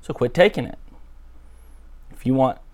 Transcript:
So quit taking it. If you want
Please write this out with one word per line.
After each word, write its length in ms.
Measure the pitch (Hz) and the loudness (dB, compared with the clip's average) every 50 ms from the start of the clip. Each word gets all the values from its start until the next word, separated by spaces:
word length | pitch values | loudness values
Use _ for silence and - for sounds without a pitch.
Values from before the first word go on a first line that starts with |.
So 140 | - - 151 | -8 -8 -2
quit 180 | - - - - | 0 0 0 6
taking 320 | - 185 208 - - 120 | 6 6 6 6 2 -4
it. 140 | - - - - - - - - - - - - - - - - - - - - - - - - - - - - - | -4 -4 -14 -16 -18 -18 -18 -18 -18 -18 -20 -20 -20 -20 -20 -20 -20 -20 -20 -20 -20 -20 -20 -20 -20 -20 -20 -18 -18
If 140 | - - - | -16 -6 0
you 80 | 123 131 | 2 4
want 260 | 135 131 131 - - - - | 4 4 2 2 -4 -12 -20